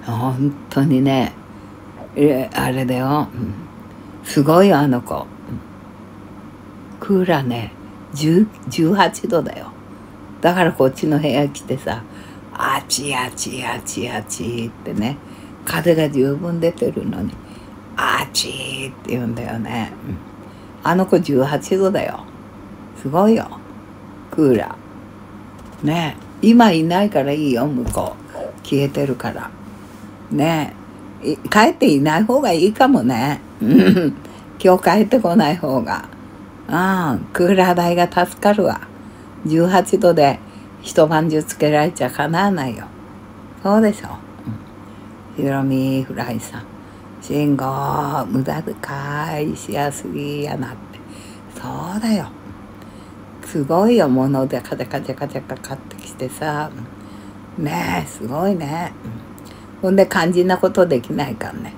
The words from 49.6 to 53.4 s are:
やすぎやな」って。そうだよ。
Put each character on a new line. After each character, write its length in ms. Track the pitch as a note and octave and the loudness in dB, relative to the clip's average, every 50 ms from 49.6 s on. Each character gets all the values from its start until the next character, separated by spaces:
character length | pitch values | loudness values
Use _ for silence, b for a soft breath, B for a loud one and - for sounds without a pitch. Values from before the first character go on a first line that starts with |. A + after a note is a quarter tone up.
| - - - | -8 -8 -4
や 180 | D3 C#3+ D3 | -2 -2 -2
す 160 | C#3+ - - - | -4 -6 -10 -8
ぎ 360 | - C#3+ C#3+ C#3+ D3 D3 C#3+ | -8 -6 -6 -6 -6 -6 -6
や 140 | D3 C#3 C3 | -6 -6 -6
な」 120 | B2+ A#2+ | -6 -8
っ 20 | |
て。 280 | - G2+ - - - - B B B B B B B B B B - - | -10 -14 -16 -18 -18 -18 B B B B B B B B B B -18 -14
そ 60 | - B2 C3 C3+ D3 E3+ F#3+ G#3+ | -12 -12 -10 -10 -8 -6 -6 -4
う 20 | |
だ 140 | A3 A3+ A3 | 0 0 0
よ。 160 | G3 D3 - - - - - - - - - - - B B B B B B B B - - - - | 0 0 -4 -12 -18 -18 -18 -18 -18 -18 -18 -18 -18 B B B B B B B B -18 -18 -18 -18